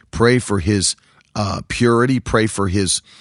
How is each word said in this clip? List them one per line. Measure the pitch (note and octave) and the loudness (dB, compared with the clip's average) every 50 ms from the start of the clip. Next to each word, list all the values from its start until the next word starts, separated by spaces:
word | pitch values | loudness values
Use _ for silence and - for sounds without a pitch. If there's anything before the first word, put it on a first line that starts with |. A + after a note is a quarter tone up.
| _ - | _ -10
Pray | - - A2+ A#2+ B2+ B2 | -2 2 2 4 4 2
for | - - G#2 F#2+ | 0 -2 -4 -2
his, | D#2+ G2+ G#2 G2 F2+ - - _ _ _ _ _ _ _ - | 0 0 0 0 0 -2 -4 _ _ _ _ _ _ _ -6
uh, | - G#2 G2 F#2 - - - | -6 -4 -4 -4 -8 -8 -8
purity. | - - A#2+ A#2 A#2 A#2 A#2+ B2+ C3 B2 | -4 0 2 2 4 4 2 2 0 -2
Pray | - - - A2+ A2 | -2 0 0 0 0
for | G#2 - - G2 F#2+ | 0 -2 -2 -2 -2
his | F2+ G#2 G2 E2+ - - _ _ - - | 0 0 0 0 -2 -4 _ _ -20 -20